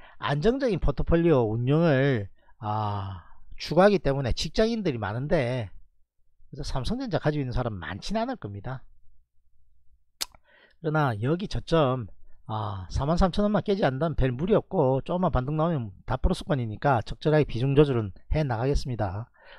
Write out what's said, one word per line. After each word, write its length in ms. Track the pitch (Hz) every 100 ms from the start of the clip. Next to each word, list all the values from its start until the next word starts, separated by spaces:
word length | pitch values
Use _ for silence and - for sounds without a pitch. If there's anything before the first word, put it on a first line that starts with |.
| - -
안정적인 640 | 110 147 190 269 262 170
포트폴리오 720 | - - - 170 170 135 110
운영을, 800 | 113 123 151 170 131 139 120 98 - - -
아, 640 | 107 107 107 101 98 92 - - - -
추구하기 420 | - 151 208 190
때문에 320 | 139 139 123
직장인들이 640 | - 160 - 220 226 175 117
많은데, 720 | 98 117 147 170 120 127 101 - - _ _ _ _ _ -
그래서 140 | 139
삼성전자 560 | 143 135 123 247 254 151
가지고 220 | 151 147
있는 100 | 127
사람 220 | 117 120
많지는 480 | 98 - 98 - 220
않을 140 | 240 240
겁니다. 460 | 104 101 127 131 - - - - _ _ _ - - - - - _ _ - - _ _ _ _
그러나 340 | 156 156 139 104
여기 260 | 120 175 208
저점, 600 | - - 165 135 131 107 - - - -
아, 400 | 107 104 98 90
사만 280 | - 139 170
삼천 260 | 190 202
원만 200 | 208 202
깨지 220 | - 196 151
않는다면 300 | 131 165 135
별 160 | 131
무리 220 | 123 190
없고 480 | 185 - 185 131 135
조금만 300 | - 180 180
반등 240 | 123 131 156
나오면 340 | 170 151 110 - -
다 120 | 131
플러스권이니까 840 | - 185 - 139 113 107 143 120
적절하게 420 | - 117 151 151 139
비중 300 | 113 135 139
조절은 360 | 147 117 104 - -
해 100 | 151
나가겠습니다. 840 | 143 110 135 143 135 110 101 98 120 _ -